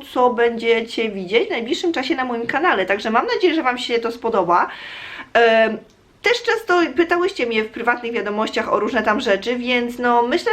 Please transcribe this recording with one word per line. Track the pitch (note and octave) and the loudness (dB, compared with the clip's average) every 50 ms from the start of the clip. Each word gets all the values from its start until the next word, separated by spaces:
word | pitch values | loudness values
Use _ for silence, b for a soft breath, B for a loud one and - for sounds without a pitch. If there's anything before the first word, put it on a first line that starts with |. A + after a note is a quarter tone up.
| - - - | -8 -4 0
co | B3+ B3 B3 | 2 2 2
będziecie | A3+ A3+ A#3 A#3 A#3 A3 A3+ A#3 A3+ A3+ A3+ A#3 - - A3+ G#3+ | 4 4 2 2 2 0 2 2 2 2 0 -4 -4 -4 -4 -4
widzieć | G3 G3 F#3 F3 G#3 B3 G4 | -4 -6 -6 0 0 0 2
w | - | 2
najbliższym | F4 A#3+ A3+ A#3+ E4+ - - F4 E4 | -2 -4 -2 -4 -4 -2 -2 -2 -2
czasie | - C4 - D#4+ | -2 -2 -2 -2
na | C4 C4 | -2 -2
moim | B3+ A#3+ A#3 A#3 | -2 -4 -4 -4
kanale. | - - D4 D#4+ F4+ C#4 G3 F#3+ | -2 -2 0 2 2 2 2 0
Także | F#3 G3+ G#3+ - A3 | 0 -2 -2 -2 0
mam | A3 A#3+ D#4 A#4+ A#4+ | 0 0 0 0 -2
nadzieję, | - - F4 D#4 | 2 2 2 2
że | D#4+ C4 | 2 0
wam | C4 B3 | 0 -2
się | B3 - - A#3+ A#3 | -2 -4 -2 -2 -2
to | A#3 A3+ | -2 -4
spodoba. | A#3 - - A3+ A3 G3+ F3 E3+ F3 F#3 B3+ B B B B B B B B B B B B B _ | -6 -4 -4 0 0 0 2 4 4 2 2 B B B B B B B B B B B B B _
Em, | A3+ A#3 A3+ A3 A3+ A3 G#3+ G#3+ - - - _ _ _ _ _ _ | 4 6 6 6 4 4 2 0 -6 -10 -18 _ _ _ _ _ _
też | - D#4 A#4+ - - | 0 0 0 0 0
często | A4+ G#4+ A4+ A4 - F4+ F4 E4 - - | -2 -2 -2 0 2 2 2 2 2 2
pytałyście | - E4+ E4 F4 F4 F4 - - - B3+ | 0 2 2 2 0 0 -2 -2 -2 -4
mnie | A#3 A3+ A3 A3 | 0 0 -2 -2
w | A3 | -2
prywatnych | - A#3+ A3+ A3+ B3 A#3+ - A#3 A#3 | -6 -4 -2 0 0 0 -4 -4 -4
wiadomościach | A3 G3 G#3 G#3 G#3+ A3 - - A3+ G#3 - - | -2 -2 -2 -2 -2 -2 -2 -2 -4 -2 0 0
o | G#3 | 0
różne | G#3 G#3+ - A3+ G#3+ | 0 0 0 0 2
tam | A3 G#3 C#4+ | 2 0 0
rzeczy, | B3+ A3+ G3 F#3+ - A#3 B3+ | 2 0 0 0 0 -4 -4
więc | B3 A#3+ B3 B3+ B3 A#3+ A#3+ A#3+ B3 | -2 -2 0 0 0 0 -2 -4 -2
no, | B3 A#3+ A#3+ A#3+ | 0 2 4 2
myślę, | A#3+ A#3+ C#4+ F4+ - A#4 | 2 2 0 -2 0 0